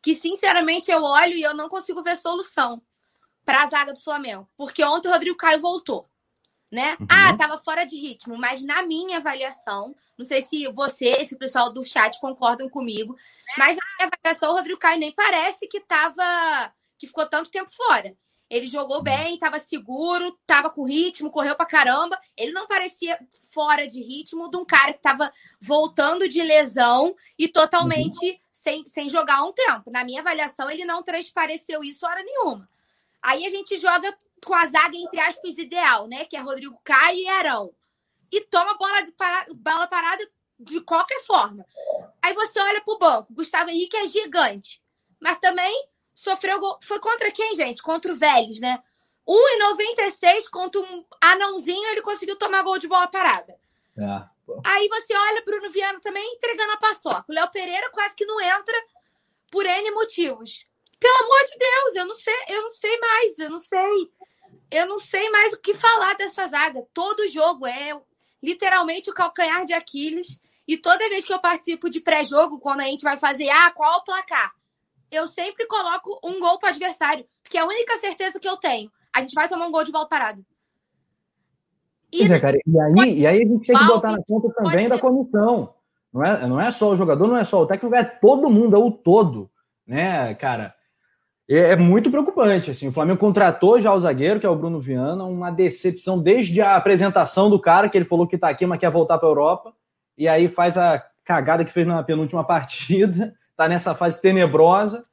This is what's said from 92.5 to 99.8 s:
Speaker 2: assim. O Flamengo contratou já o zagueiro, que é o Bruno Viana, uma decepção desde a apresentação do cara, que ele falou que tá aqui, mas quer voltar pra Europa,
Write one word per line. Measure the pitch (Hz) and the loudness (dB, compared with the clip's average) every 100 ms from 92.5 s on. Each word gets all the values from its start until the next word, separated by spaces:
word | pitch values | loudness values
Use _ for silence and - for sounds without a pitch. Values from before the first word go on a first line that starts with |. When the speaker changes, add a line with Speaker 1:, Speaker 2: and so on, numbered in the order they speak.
| 190 156 | 4 0
Speaker 2:
assim. | 131 139 | -8 -6
O | |
Flamengo | 131 156 185 | -2 0 2
contratou | 208 196 190 - 185 240 | 2 4 4 6 6 6
já | 214 | 6
o | 196 | 2
zagueiro, | 175 131 147 214 | 2 0 0 0
que | 208 | 0
é | |
o | |
Bruno | 160 165 165 | 0 -2 -6
Viana, | 135 127 135 180 | -4 -4 -2 -4
uma | 185 180 180 | -6 -6 -6
decepção | 170 185 180 185 180 - 190 | 0 0 2 -4 -4 -2 0
desde | 165 233 196 170 | 4 4 4 2
a | 202 190 | 4 4
apresentação | 196 190 196 185 156 - 208 | 6 4 4 4 2 4 4
do | 202 | 6
cara, | 170 175 208 | 6 6 6
que | 208 | 2
ele | |
falou | 175 170 170 | 2 2 2
que | 180 | 2
tá | 165 | 0
aqui, | 143 | 0
mas | 180 175 | -2 0
quer | 175 | 2
voltar | 160 160 165 | 2 2 4
pra | 165 | 4
Europa, | 147 147 185 - _ | 4 4 2 -4 _